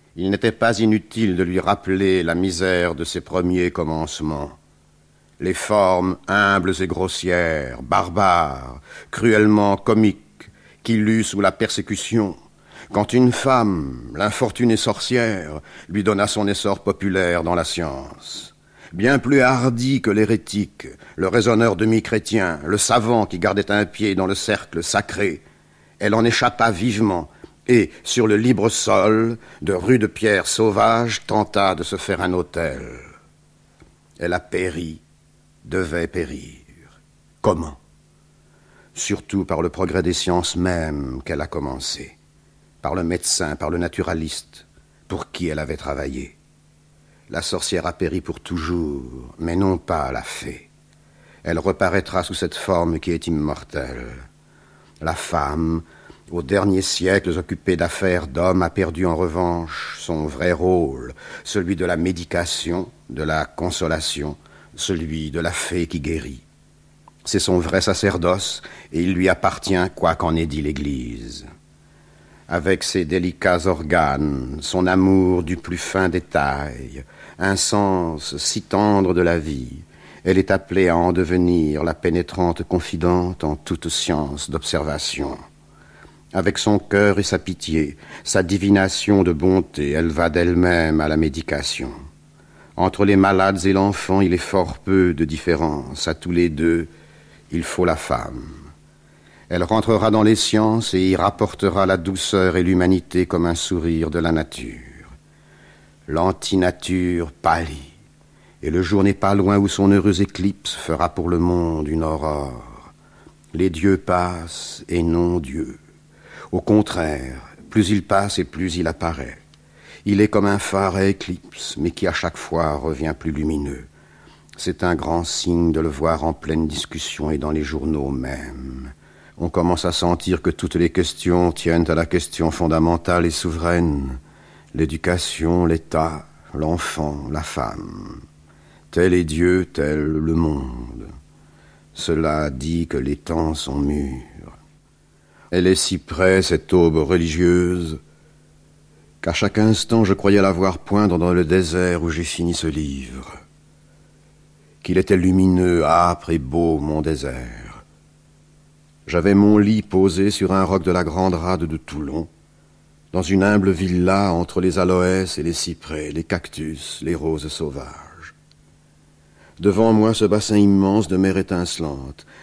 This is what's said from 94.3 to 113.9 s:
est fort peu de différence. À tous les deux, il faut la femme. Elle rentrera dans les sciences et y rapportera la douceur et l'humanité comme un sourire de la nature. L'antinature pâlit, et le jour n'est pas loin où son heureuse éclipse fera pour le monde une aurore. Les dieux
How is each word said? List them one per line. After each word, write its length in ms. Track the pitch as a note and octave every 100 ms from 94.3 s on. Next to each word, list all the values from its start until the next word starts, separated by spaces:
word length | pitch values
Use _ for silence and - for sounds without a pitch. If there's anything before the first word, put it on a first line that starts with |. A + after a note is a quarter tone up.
est 40 | F2+
fort 420 | - G2 E2+ -
peu 340 | - F#2+ F2+
de 120 | D#2 D#2+
différence. 800 | D#2+ - D#2 D#2+ D2 B1+ D2 E2
À 60 |
tous 180 | D#2+ F2
les 180 | F2 F2
deux, 380 | D2 E2 E2 D#2 - - - - - -
il 120 | E2+
faut 220 | D#2+ - F2
la 100 | D#2+
femme. 480 | - B1 - B1 - - - - _ _ _ _ _ - -
Elle 140 | F2
rentrera 480 | F2 A2 A2+ A2 G#2+
dans 120 | A2
les 120 | G#2+ G#2+
sciences 580 | - A2 A2 A2+ A2
et 60 | F#2
y 160 | F#2+ F2+
rapportera 680 | G2 - G#2 - G2 F#2 F#2+
la 100 | F#2
douceur 640 | E2+ F#2+ - G2 F#2 F2
et 60 |
l'humanité 640 | F2+ F2+ F2+ F#2 - F2+ F2+
comme 200 | E2+ E2+
un 100 | E2
sourire 540 | - F2+ E2 D#2+ D#2+
de 100 | E2
la 140 | E2
nature. 480 | D#2+ D2+ - - - - - - - _ _ _ - - - _ _ -
L'antinature 1200 | D#2 F#2 F#2 - F#2+ F2+ - - F#2 F2+ F2 D#2+
pâlit, 640 | - E2+ E2 D#2+ C#2+ C#2 - _ _ _ _ - _
et 80 | D#2
le 120 | E2+
jour 220 | F2 G2+
n'est 100 | G2
pas 220 | F#2+ G2 G2+
loin 220 | F#2+ G2+
où 120 | G2
son 200 | - G2
heureuse 300 | G2+ G2 F2+
éclipse 540 | G2+ - G2 - -
fera 360 | - - D#2+ E2+
pour 200 | - E2+
le 100 | E2+
monde 480 | F2 F2 E2 D#2+ D2
une 160 | D#2+
aurore. 880 | D#2+ D#2 D#2 D2 C#2 A#1+ A1+ G#1+ - - _ _ - _ _
Les 160 | E2 F#2
dieux 280 | D#2 G2